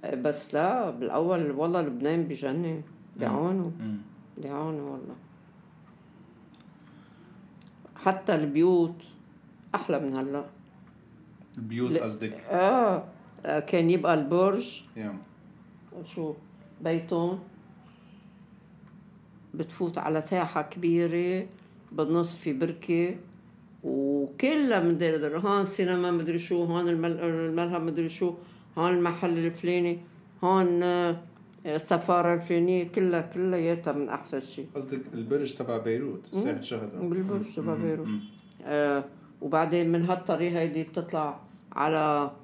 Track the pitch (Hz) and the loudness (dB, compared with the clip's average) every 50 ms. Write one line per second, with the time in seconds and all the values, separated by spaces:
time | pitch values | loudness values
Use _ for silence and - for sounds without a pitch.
0 | - 143 143 127 127 151 143 147 - - - 147 160 185 233 254 226 180 127 120 | -6 -4 -6 -2 0 -2 -2 -2 -6 -4 0 0 2 2 2 2 0 -2 -2 -4
1 | 123 107 - 143 160 170 185 175 165 147 139 135 151 170 175 180 165 143 123 120 | -4 -2 0 0 2 2 2 2 2 0 0 0 0 0 2 0 0 0 -2 -2
2 | 131 147 160 170 165 147 151 - 139 135 131 160 175 170 160 156 151 - - - | 0 0 2 2 0 -2 -4 -4 -4 -4 -2 -2 -2 -2 -4 -6 -8 -12 -18 -20
3 | - - - - - - - 139 156 175 185 196 180 165 170 - 113 110 107 101 | -20 -20 -8 -4 -2 -2 0 0 0 0 0 0 -2 -4 -4 -6 -6 -6 -6 -6
4 | 101 - - - - - - - 156 160 139 143 156 160 156 151 143 143 139 131 | -8 -12 -20 -20 -20 -20 -16 -12 -10 -8 -6 -4 -4 -4 -4 -4 -6 -8 -8 -10
5 | - - 123 123 - - - - - - - - - - - - - - - - | -10 -12 -14 -16 -18 -20 -20 -20 -20 -20 -20 -20 -20 -20 -20 -20 -20 -20 -20 -20
6 | - - - - - - - - - - - - - - - - - - - - | -20 -20 -20 -20 -20 -20 -20 -20 -20 -20 -20 -20 -20 -20 -20 -20 -20 -20 -20 -20
7 | - - - - - - - - - - - - - - - - - - - - | -20 -20 -20 -20 -20 -20 -20 -20 -20 -20 -20 -20 -20 -20 -20 -20 -20 -20 -20 -2
8 | - 190 190 190 - - 202 156 151 147 139 151 165 180 185 175 170 165 170 - | 0 0 0 0 0 0 2 2 2 0 2 4 4 6 6 4 4 2 0 -10
9 | - - - - - - - - - - - - - - - - - - 156 139 | -16 -20 -20 -20 -20 -20 -20 -20 -20 -20 -20 -20 -20 -6 -6 -6 -2 -2 -2 -2
10 | 147 139 131 131 131 135 139 143 139 - - - - - - - - - - - | -2 -2 -4 -4 -4 -4 -4 -6 -6 -8 -14 -20 -20 -20 -20 -20 -20 -20 -20 -20
11 | - - - - - - - - - - - - 113 110 113 120 123 - 156 165 | -20 -20 -20 -20 -20 -20 -20 -20 -20 -18 -14 -12 -10 -8 -4 -2 -2 0 0 0
12 | 123 110 107 107 110 107 - - - - - 180 185 196 247 262 240 214 185 160 | 0 -2 -4 -4 -6 -6 -8 -8 -8 -2 2 4 4 6 6 6 4 4 2 2
13 | - - - - - - - - - 156 151 151 147 - - 175 165 165 175 180 | -2 -6 -16 -20 -20 -20 -20 -10 -4 -2 -2 -2 0 2 2 4 6 6 4 4
14 | 151 165 170 156 147 139 170 175 185 196 196 214 240 - - - - - - 117 | 4 4 4 4 2 2 4 4 4 4 2 0 -4 -6 -10 -14 -18 -18 -14 -10
15 | 107 104 98 92 - - - - - - - - - - - - - - - 180 | -8 -8 -8 -10 -14 -16 -20 -20 -20 -20 -20 -20 -20 -20 -20 -20 -20 -18 -16 -16
16 | 170 - - - 160 156 151 - - - - - - - - - - 160 165 165 | -16 -12 -8 -6 -6 -6 -6 -8 -12 -20 -20 -20 -20 -20 -20 -6 -2 0 0 0
17 | 165 170 185 170 170 175 185 190 185 - - - - - - - - - - - | 0 0 0 2 2 0 -2 -4 -8 -14 -20 -20 -20 -20 -20 -20 -20 -20 -20 -20
18 | - - - - - - - - - - - - - - - - - - - - | -20 -20 -20 -20 -20 -20 -20 -20 -20 -20 -20 -20 -20 -20 -20 -20 -20 -20 -20 -20
19 | - - - - - - - - - - - - - - - - 185 170 165 - | -20 -20 -20 -20 -20 -20 -20 -20 -20 -14 -8 -8 -8 -8 -4 -4 -4 -4 -2 -2
20 | - - 156 156 156 160 196 185 170 160 - 160 151 151 - 180 175 170 170 170 | -2 0 0 0 0 0 0 0 0 0 -2 -4 -4 -4 -6 -2 0 2 4 4
21 | 170 170 165 175 175 180 185 185 185 - - - - - - - - - - 156 | 4 2 2 0 0 0 0 -2 -4 -6 -12 -20 -20 -20 -20 -20 -20 -12 -2 -2
22 | 156 139 160 170 170 170 170 - - 165 143 131 160 165 170 170 - - 170 165 | 0 2 4 2 2 0 -4 -6 -4 -4 -2 0 0 -2 -2 -6 -2 0 2 2
23 | 170 175 190 175 - - - - - - - - - - - - - 131 131 135 | 2 0 -2 -6 -12 -18 -20 -20 -20 -20 -20 -20 -20 -20 -20 -10 -6 -4 -2 0
24 | 139 139 143 143 139 135 - - - 262 311 311 285 262 233 196 170 170 170 156 | 0 2 2 0 0 -2 -2 0 2 2 4 4 4 4 4 4 4 4 4 4
25 | 170 165 160 156 147 147 147 165 180 208 202 202 196 190 - - 196 180 185 180 | 2 2 2 2 0 0 -2 0 2 2 4 4 2 0 0 0 0 2 2 0
26 | 175 180 175 170 160 156 170 170 170 - 180 175 175 170 170 175 175 175 170 165 | 2 2 0 0 0 0 -2 -2 -2 0 0 0 2 2 0 0 2 2 2 2
27 | 165 170 165 165 170 170 165 160 165 165 160 170 175 175 180 170 165 165 156 160 | 0 0 -2 0 0 -2 0 0 0 0 0 0 0 0 0 -2 -2 -2 -2 -2
28 | 165 160 165 - 190 175 170 170 - - - - - - - - 165 175 180 175 | -2 -2 -2 -2 -2 -2 -2 -4 -12 -20 -20 -20 -20 -12 -4 0 2 2 4 4
29 | 175 175 170 170 - 175 170 165 165 170 170 170 - 170 175 180 175 175 170 175 | 4 2 0 0 0 0 2 2 2 0 -2 -2 -2 0 2 2 2 0 0 -2
30 | - - - - - - - - - 180 190 190 190 180 175 175 175 180 175 175 | -6 -16 -20 -20 -20 -20 -10 -2 2 4 6 6 6 6 4 4 4 4 2 2
31 | 175 175 170 170 - - - - - - - - - 170 151 156 - - 185 170 | 2 2 0 -2 -4 -16 -20 -20 -20 -20 -20 -14 -6 -4 -4 -4 0 2 0 2
32 | 170 - 180 175 175 175 175 170 170 - 180 170 170 180 185 180 175 170 175 - | 4 4 4 4 6 4 2 2 0 0 2 2 4 4 2 2 0 0 0 2
33 | 190 185 175 170 165 170 - 185 185 185 185 180 165 165 170 165 170 165 139 143 | 2 2 2 0 0 -2 -4 -2 0 0 0 2 2 0 0 0 0 -2 -2 -2
34 | 143 113 110 139 - - - 135 131 - - - 135 - - 147 127 131 139 127 | -2 -2 -4 -6 -6 -6 -6 -6 -6 -6 -10 -12 -12 -10 -8 -8 -6 -6 -6 -6
35 | 131 - - 120 113 113 135 143 143 131 - - 127 120 117 113 110 113 113 120 | -6 -8 -8 -8 -4 0 0 0 0 -2 -4 -6 -4 -2 -2 -2 0 0 -2 0
36 | 143 139 - - - - - 190 214 269 - - - - - 220 107 104 - - | -2 -4 -6 -8 -12 -6 -4 -2 0 0 -2 -4 -4 -6 -6 -6 -6 -6 -6 -6
37 | 175 175 170 185 185 196 202 196 214 - - - - 165 160 151 165 160 160 - | -4 -2 -2 -2 -2 -2 -2 -4 -4 -6 -6 -6 -4 -4 -2 -2 -2 -2 -2 -2
38 | - - 107 104 - - - - - - - - - - 147 147 147 147 143 139 | -4 -4 -4 -6 -6 -10 -18 -20 -20 -20 -20 -16 -8 -2 0 2 2 2 2 0
39 | 139 - - - - - - - - 139 139 156 165 165 170 175 170 170 170 170 | -2 -4 -12 -20 -20 -20 -16 -10 -6 0 2 2 2 4 2 2 2 4 2 2
40 | 170 175 180 175 - - 175 156 175 175 170 170 160 165 147 160 160 - - - | 2 2 0 -2 0 -2 0 0 0 0 0 0 0 0 0 -2 -6 -4 -6 -8
41 | 170 - - 160 151 147 147 - - - - - - - - - 143 151 160 156 | -6 -4 -2 -2 -2 -2 -4 -8 -14 -20 -20 -20 -20 -10 -4 0 0 2 2 2
42 | 151 151 151 147 143 143 143 - | 4 4 4 2 2 -2 -4 -10